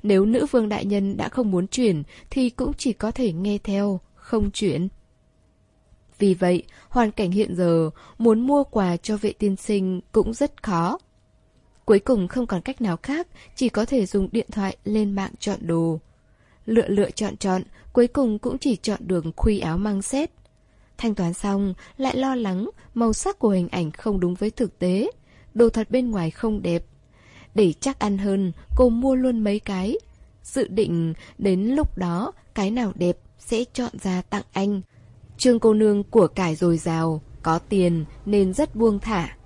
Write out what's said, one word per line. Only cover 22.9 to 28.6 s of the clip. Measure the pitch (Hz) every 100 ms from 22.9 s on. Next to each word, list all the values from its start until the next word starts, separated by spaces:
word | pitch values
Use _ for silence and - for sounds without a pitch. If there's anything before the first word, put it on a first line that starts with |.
màu | 233 226
sắc | 214 381 403
của | 226
hình | 185 175
ảnh | 180 156
không | - 220 196
đúng | 175
với | 180 208
thực | - 233 -
tế, | 180 185 320 - _ - -
đồ | 214 233
thật | 226 220
bên | 254 247
ngoài | 208 165
không | - 226 214
đẹp. | 180 170 - _ _ _ - - -
Để | - 190 151
chắc | 269 269
ăn | 208 196
hơn, | 202 196 185 -